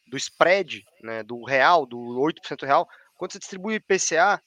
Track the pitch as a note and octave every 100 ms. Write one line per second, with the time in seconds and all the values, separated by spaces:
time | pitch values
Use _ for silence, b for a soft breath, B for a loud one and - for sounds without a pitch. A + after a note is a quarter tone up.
0 | _ C3 - - E3 G3 D#3+ A2 - _
1 | A2+ A2+ G#2+ A#2+ A#2+ C3+ D3 F3 C3 A#2+
2 | A#2+ B2 D3+ - - C#3+ C#3 D3 E3+ b
3 | b _ F3+ G3+ - F#3+ F#3 G#3+ - F#3+
4 | - D#3+ F#3+ F#3+